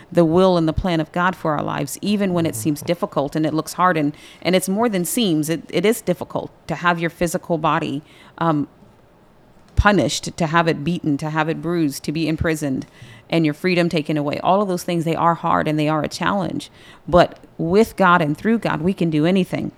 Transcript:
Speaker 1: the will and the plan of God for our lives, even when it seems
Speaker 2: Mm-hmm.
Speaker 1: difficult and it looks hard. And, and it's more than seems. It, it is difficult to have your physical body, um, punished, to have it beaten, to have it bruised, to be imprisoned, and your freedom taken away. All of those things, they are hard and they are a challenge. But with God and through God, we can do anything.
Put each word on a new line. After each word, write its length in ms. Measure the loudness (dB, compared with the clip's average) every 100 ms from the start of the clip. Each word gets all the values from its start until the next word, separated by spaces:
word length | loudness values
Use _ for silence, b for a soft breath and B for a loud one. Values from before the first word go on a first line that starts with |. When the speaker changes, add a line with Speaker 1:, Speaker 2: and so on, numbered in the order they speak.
| B
Speaker 1:
the 140 | 2 4
will 320 | 6 4 4
and 100 | 2
the 60 |
plan 260 | 0 0 -2
of 120 | -2
God 240 | 0 -2 -2
for 160 | -4 -2
our 60 |
lives, 360 | -4 -4 -6 -4
even 320 | -2 0 0
when 140 | 0 0
it 80 | -2
seems 240 | -4 -2
Speaker 2:
Mm-hmm. 80 | -4
Speaker 1:
difficult 480 | -4 -2 -2 -2 -2
and 100 | 0
it 80 |
looks 200 | -2 -4
hard. 240 | 0 0 2
And, 180 | 0 B B B
and 140 | 0 0
it's 120 | 0
more 200 | 0 0
than 160 | 0 -2
seems. 420 | 0 2 2 0
It, 120 | -4 -4
it 160 | 0 0
is 160 | 0
difficult 480 | -2 -4 -6 -8 -8 -12 -10
to 60 | -2
have 240 | 0 0
your 120 | -2
physical 480 | -2 -2 -2 -4 -2
body, 420 | 0 0 -2 -6 B B B -2
um, 280 | 0 0 -2 _ -20 _ _ _ _ _ _ -20 -4 2
punished, 600 | 4 4 2 -2 -8 -4
to 120 | 0
have 200 | 2 2
it 160 | -2
beaten, 320 | -4 -2 -2 -2
to 120 | -2
have 180 | -2 -2
it 140 | -4
bruised, 420 | -4 0 0 -2
to 80 | -6
be 160 | -4 -2
imprisoned, 580 | -2 -2 -2 -2 -4 -6 B B B B
and 160 | 0 0
your 80 |
freedom 340 | 0 0 0 0
taken 300 | -2 -2 -2
away. 200 | -2 -2
All 220 | 2 2
of 40 | 0
those 160 | -4
things, 220 | -2 -2 -2
they 100 | 0
are 200 | 0 0
hard 320 | 0 0 0
and 80 | 0
they 80 | 0
are 140 | 0
a 60 | -4
challenge. 600 | -2 -2 -2 -4 -6 -10 B B B 2
But 320 | 4 4 0 -16 -6
with 380 | 0 2 2 2
God 260 | 4 4
and 140 | 2 0
through 220 | 0 0
God, 220 | 0 -2
we 120 | -2
can 160 | 0 0
do 160 | 2 2
anything. 460 | 2 0 -4 -6